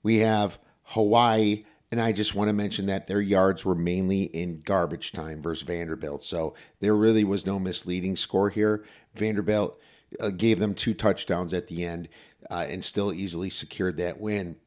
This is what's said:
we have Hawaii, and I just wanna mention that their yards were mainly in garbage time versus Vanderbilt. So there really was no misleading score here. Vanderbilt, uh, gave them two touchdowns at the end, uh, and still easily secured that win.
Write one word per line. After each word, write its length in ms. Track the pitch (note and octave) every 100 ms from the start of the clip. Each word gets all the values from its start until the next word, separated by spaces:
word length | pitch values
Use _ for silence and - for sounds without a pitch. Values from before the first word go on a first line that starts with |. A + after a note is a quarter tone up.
we 160 | G#2+ A2+
have 400 | A2 A2 G2+ - _ _
Hawaii, 800 | - A2+ G#2 A#2 A#2+ A2 G#2+ G#2+ - _ _
and 100 | A#2
I 100 | A2+
just 220 | G2+ G#2+
wanna 200 | G2+ G#2
mention 340 | G#2 G#2 G2+ G2
that 200 | F#2+ -
their 140 | G2+
yards 420 | G2+ G2 F#2+ F#2
were 120 | G2 E2+
mainly 480 | E2+ F2+ F#2 G2
in 380 | G2 E2 F2+ D#2+
garbage 500 | - G2 F2 D#2+ -
time 300 | F2 D#2 D#2
versus 260 | D#2 D#2 D2
Vanderbilt. 560 | F2 E2+ D#2 D#2 C#2+
So 320 | - F2 D#2+ - - _
there 160 | G2+ G#2+
really 280 | A2 A2
was 220 | G#2 G2+ F#2
no 140 | G2
misleading 560 | F#2 F2 F2+ F2+ F#2 F#2
score 340 | - F#2+ G2+
here. 340 | G#2+ G#2+ G#2+ - - _
Vanderbilt, 680 | - G#2+ G#2+ F#2+ G#2+ G2+ - _ _ _ -
uh, 100 | G#2+
gave 300 | F2+ A2+ G#2+
them 140 | G#2
two 200 | F#2+ -
touchdowns 600 | G#2 G#2+ G2 - F2+ F2+
at 140 | F2+ -
the 180 | E2+ F2
end, 220 | E2+ E2+ - - _ -
uh, 160 | F2 D2+
and 140 | F2+
still 280 | - - G2+
easily 380 | E2+ F#2+ E2 F#2+
secured 480 | - - - F#2 D#2+
that 240 | F2 -
win. 360 | G#2+ G#2 F2 D#2+